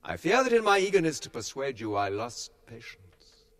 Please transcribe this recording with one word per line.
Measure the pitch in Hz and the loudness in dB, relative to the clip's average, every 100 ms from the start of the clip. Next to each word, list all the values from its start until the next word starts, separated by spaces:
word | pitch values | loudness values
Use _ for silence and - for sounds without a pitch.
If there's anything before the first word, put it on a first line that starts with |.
I | - 85 | -8 -6
fear | 165 226 | 2 2
that | 254 | 4
in | 233 | 4
my | 214 196 | 4 4
eagerness | 190 196 160 143 | 4 4 2 -2
to | - | -10
persuade | - 110 - 139 120 | -10 -10 -6 -6 -6
you, | 110 | -4
I | 101 101 | -2 0
lost | 101 117 - - _ | -2 -6 -8 -14 _
patience | - 113 117 - 95 _ - - _ | -20 -20 -18 -20 -20 _ -20 -20 _